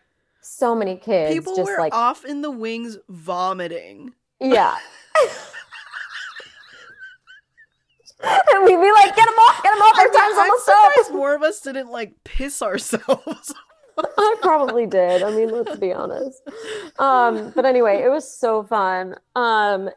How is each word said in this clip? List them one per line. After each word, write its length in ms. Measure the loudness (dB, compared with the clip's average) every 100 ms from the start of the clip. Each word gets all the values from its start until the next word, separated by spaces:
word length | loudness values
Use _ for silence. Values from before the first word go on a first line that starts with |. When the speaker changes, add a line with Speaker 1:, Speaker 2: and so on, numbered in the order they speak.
| _ _ _ _
Speaker 1:
so 340 | -16 -4 -2
many 220 | -2 -4 -8
kids 380 | -4 -2 -2
Speaker 2:
People 200 | -4 -6 -6
Speaker 1:
just, 140 | -4
Speaker 2:
were 60 | -4
Speaker 1:
like 140 | -4
Speaker 2:
off 300 | -2 -4 -4
in 160 | -10 -10
the 100 | -10
wings 460 | -10 -10 -10 -12 -16 -20
vomiting. 1040 | -18 -10 -6 -6 -6 -10 -12 -16 -20 -20 _ _ -8
Speaker 1:
Yeah. 380 | 0 2 2 -2 -10 -20 _
<laughs> 140 | 0 0 -2 -18 -20 -20 -20 -20 -18 -16 -16 -18 -18 -20 _ _ -20 -20 -20 -20 _ _ -20 _ _ _ _ _ _ _ _
And 440 | 0 2 4 6
we'd 60 | 6 6
be 100 | 6
like, 220 | 6 6
"Get 140 | 4 4
'em 60 |
off, 280 | 6 4 4
get 100 | 0
'em 60 | 4
off, 100 | 4
Speaker 2:
I 40 | 6
Speaker 1:
their 60 | 4
Speaker 2:
mean, 100 | 4
Speaker 1:
time's 160 | 2 2
Speaker 2:
I'm 20 | 2
Speaker 1:
almost 180 | 2 4
up." 240 | 6 6
Speaker 2:
surprised 200 | 4 0
more 200 | 0 -2
of 80 | -2
us 180 | -2 -4
didn't, 300 | -10 -12 -10
like, 240 | -12 -14 _
piss 380 | -10 -8 -6 -8
ourselves. 920 | -6 -6 -6 -6 -4 -4 -6 -16 -16 -18 _ _ _ -8
<laughs> 0 |
Speaker 1:
I 380 | -6 0 0 0
probably 440 | 0 0 0 -2 -2
did. 360 | 0 2 0
I 80 | -2
mean, 200 | -2 -4
let's 260 | -4 -6 -4
be 140 | -4
honest. 480 | -4 -8 -8 -10 -14 -20 -16 -14 -14 -12 -4
Um, 540 | 0 2 2 -2 -6
but 100 | -2
anyway, 380 | 0 2 2 2
it 60 | 0
was 200 | -2 -4
so 300 | -6 -2 -2
fun. 520 | -2 -2 -2 -4 -8 -14 _ -4
Um, 540 | 0 0 0 -2 -6